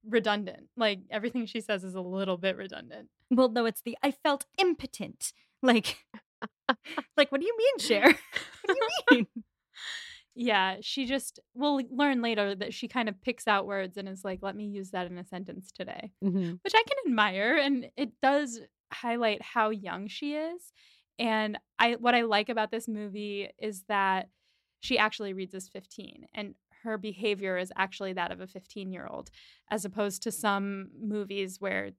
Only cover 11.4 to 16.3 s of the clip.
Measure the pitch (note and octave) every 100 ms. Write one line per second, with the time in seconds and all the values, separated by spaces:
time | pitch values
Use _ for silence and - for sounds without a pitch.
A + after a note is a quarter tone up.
11.4 | _ B3 D4 C#4 B3 C4 C#4+ C4 A#3 G#3+
12.4 | G3+ G3 G3+ E3+ A#3+ C4 A3 F#3+ - A#3+
13.4 | - G3+ G3 G3 F#3+ F#3+ G3 F#3+ G3 F#3
14.4 | G3 G3 G#3 G3+ F#3+ F#3 F3+ F3+ F3 F3+
15.4 | F#3 F3+ F#3 - F3+ - - _ G3